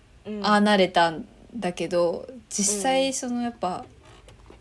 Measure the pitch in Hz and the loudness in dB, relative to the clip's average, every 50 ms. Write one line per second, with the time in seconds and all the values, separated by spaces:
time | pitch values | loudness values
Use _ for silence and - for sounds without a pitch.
0 | - _ - - - 202 214 208 202 202 214 208 208 214 208 196 185 180 - 175 | -20 _ -20 -20 -14 -12 -8 -4 0 2 4 4 4 6 6 4 4 4 4 2
1 | 170 170 160 151 - - - - - - - 240 185 180 175 - 170 165 175 175 | 2 2 0 -4 -10 -14 -16 -20 -20 -16 -10 -6 -6 -6 -4 -6 -6 -2 0 2
2 | 175 165 180 - - - 269 240 - - - - 202 202 208 202 196 262 262 269 | 2 2 0 -4 -8 -12 -18 -18 -16 -8 -4 -2 -2 -2 -2 0 0 0 2 2
3 | 269 269 262 - - 247 247 240 240 240 233 - - 180 180 165 254 - - - | 0 0 -2 -4 -6 -4 -4 -4 -4 -4 -6 -6 -6 -6 -6 -6 -10 -14 -20 -20
4 | - - - - - - - - - - - - | -20 -20 -20 -20 -20 -20 -20 -20 -20 -20 -20 -20